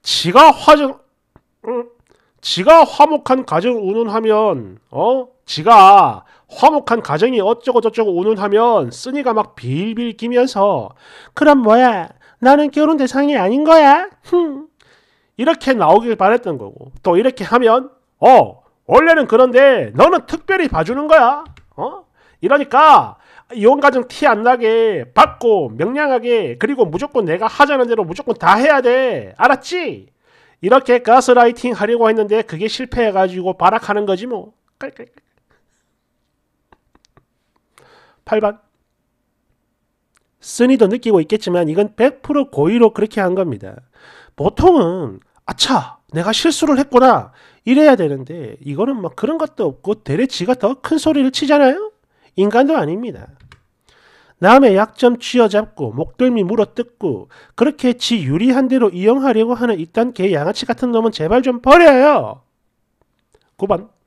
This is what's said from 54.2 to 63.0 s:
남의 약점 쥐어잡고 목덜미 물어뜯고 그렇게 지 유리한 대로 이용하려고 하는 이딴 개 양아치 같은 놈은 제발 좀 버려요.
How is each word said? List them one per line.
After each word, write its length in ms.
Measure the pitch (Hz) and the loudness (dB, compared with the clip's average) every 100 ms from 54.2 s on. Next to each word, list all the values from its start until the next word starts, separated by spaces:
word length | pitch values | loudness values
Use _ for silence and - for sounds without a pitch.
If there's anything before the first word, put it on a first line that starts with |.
| _ _ | _ _
남의 360 | 185 254 262 190 | 4 6 4 2
약점 440 | 214 - 240 240 | -2 -2 -2 -2
쥐어잡고 720 | - 247 220 208 214 - 123 | -4 0 0 0 -6 -10 -10
목덜미 500 | 117 165 - 254 233 | -8 -12 -4 -2 -2
물어뜯고 840 | 180 220 208 - 240 _ 185 107 - _ _ - | -2 -2 -4 -6 -12 _ -8 -8 -12 _ _ -4
그렇게 380 | 269 294 254 | -4 -2 -4
지 300 | 240 - 233 | -4 -6 -6
유리한 440 | 131 151 247 254 262 | -4 -2 -2 -2 -2
대로 220 | 262 220 | 0 -2
이용하려고 640 | 175 202 269 269 220 226 | 0 -2 0 0 -2 -2
하는 260 | 240 240 190 | -2 -4 -4
이딴 320 | 165 - 240 | -6 -4 -4
개 200 | 240 190 | -4 -4
양아치 320 | 160 156 175 - | -2 -4 -6 -8
같은 260 | 240 247 | -6 -4
놈은 200 | 226 226 | -2 -4
제발 280 | - 160 233 | -4 -2 -2
좀 200 | 262 240 | -2 -4
버려요. 800 | 262 320 330 254 285 269 110 - _ _ _ _ _ _ | 2 4 6 4 2 0 -4 -14 _ _ _ _ _ _